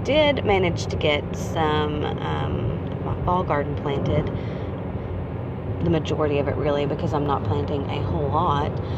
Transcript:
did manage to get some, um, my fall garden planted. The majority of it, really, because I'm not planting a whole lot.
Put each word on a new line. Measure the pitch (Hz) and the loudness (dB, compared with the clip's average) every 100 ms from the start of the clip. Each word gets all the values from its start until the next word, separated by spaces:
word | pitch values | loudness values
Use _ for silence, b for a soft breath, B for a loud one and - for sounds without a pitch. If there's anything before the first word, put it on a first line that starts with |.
did | - - 196 - 202 | 2 4 4 4 4
manage | 196 180 165 - | 4 4 0 -2
to | - | 0
get | 156 147 - - | 2 2 0 -4
some, | - 170 156 151 151 147 | -2 0 2 2 2 0
um, | 135 - 156 151 147 - - - - - - | -2 -2 -2 -2 -2 -2 -2 -2 -4 -4 -4
my | - | -2
fall | - 180 | 0 2
garden | 175 147 143 139 | 2 0 0 -2
planted. | 147 139 143 147 156 B B B B B - - - - - - - - - - | -2 0 0 2 0 B B B B B -6 -6 -6 -6 -6 -6 -6 -6 -6 -2
The | 170 | 2
majority | 160 - 147 151 143 | 2 2 0 2 2
of | 139 | 0
it, | - | 0
really, | 143 143 143 | 0 2 0
because | 147 - | 0 0
I'm | 147 147 | 0 0
not | 139 | 0
planting | - 147 139 143 | 0 0 0 -2
a | 131 143 | -2 -2
whole | 143 170 143 | -2 0 0
lot. | 151 175 143 151 - B | 2 2 2 0 -2 B